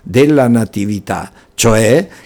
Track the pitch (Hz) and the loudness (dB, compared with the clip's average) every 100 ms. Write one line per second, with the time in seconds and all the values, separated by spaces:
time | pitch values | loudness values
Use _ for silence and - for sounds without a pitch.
0 | - 123 147 147 123 117 110 107 104 104 | -4 0 2 2 2 0 -2 -6 -6 -8
1 | - 90 - _ _ - 117 110 113 143 | -8 -10 -10 _ _ -2 0 2 2 0
2 | - - | -2 -12